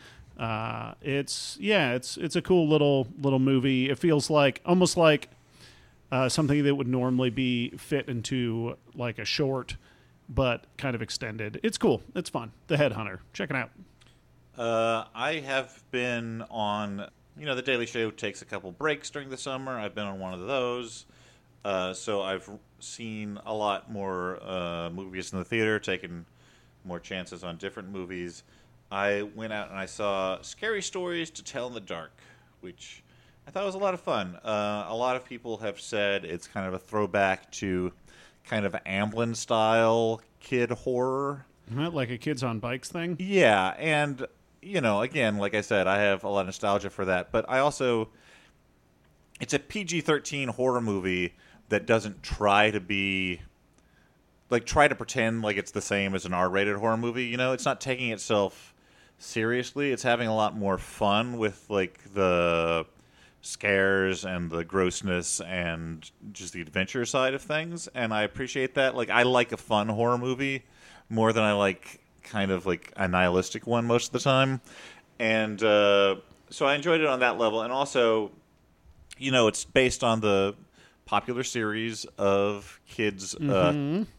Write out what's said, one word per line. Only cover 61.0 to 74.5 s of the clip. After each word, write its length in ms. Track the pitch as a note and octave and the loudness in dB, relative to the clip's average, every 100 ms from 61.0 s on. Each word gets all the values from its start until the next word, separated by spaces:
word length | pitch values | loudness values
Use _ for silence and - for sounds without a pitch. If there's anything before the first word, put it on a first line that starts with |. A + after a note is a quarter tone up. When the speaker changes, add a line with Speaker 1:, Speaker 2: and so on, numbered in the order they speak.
| G#2 G#2 B2 A#2+ | 2 2 0 0
Speaker 2:
with, 280 | G#2+ F#2+ - | -2 -2 -2
like, 440 | G2+ F2+ - G2+ | 0 0 -4 -6
the 720 | G2 F#2 F2 F2 E2+ E2 E2 D#2+ _ _ _ - _ | 2 4 4 4 2 2 0 -2 _ _ _ -20 _
scares 840 | - - G#2 G2 G2 G2 F#2+ F2+ G2 | -14 -4 2 4 4 4 2 0 -4
and 240 | F2+ E2+ | -6 -4
the 140 | E2 E2 | -4 -2
grossness 720 | F#2+ F2+ - G2 F2+ E2 - | 0 2 0 -2 -2 -2 -4
and 720 | E2+ F#2 E2+ E2 E2 D#2+ - - G#2 | -4 -4 -4 -4 -8 -10 -14 -20 -18
just 200 | F#2+ F2+ | -16 -12
the 80 | F2+ | -12
adventure 440 | D#2 F#2 F#2+ C3 A#2 | -4 -2 -2 -2 -2
side 280 | C#3 C3 | 0 0
of 80 | C#3 | -2
things, 460 | - D3+ E3 E3+ - C3 | -4 -6 -4 -10 -10 -4
and 180 | A2+ | -2
I 100 | A2 | 0
appreciate 520 | G#2 B2+ B2+ C#3 C3 C#3 | -2 -4 -6 -2 -2 2
that. 200 | C3 B2 | 0 0
Like, 140 | G#2 | 2
I 140 | A2+ | 4
like 280 | B2 B2 A#2+ | 6 4 2
a 40 | A2 | -4
fun 300 | - G#2+ G#2+ | 0 0 2
horror 300 | G#2 A#2 B2 | 0 0 0
movie 460 | B2+ B2+ C#3 C3+ - _ - - - | -2 -4 -4 -4 -10 _ -20 -20 -4
more 220 | A2+ A2 | 2 4
than 120 | A2+ | 4
I 100 | G#2+ | 4
like 480 | G2+ G2+ F2+ - - _ _ | 4 2 0 -8 -20 _ _
kind 280 | - G#2+ F#2+ | -8 -2 0
of, 140 | F#2 F#2 | 0 0
like, 260 | F2 - - | -2 -4 -4
a 100 | F#2 | 0
nihilistic 580 | F2+ F2+ F#2 - A2+ A#2 | 4 4 4 0 -4 -2
one 200 | A#2 A#2 | 0 2
most 220 | A#2+ - | 2 2
of 40 | |
the 80 | B2+ | -2
time, 400 | C#3+ C3 C3+ | 2 4 2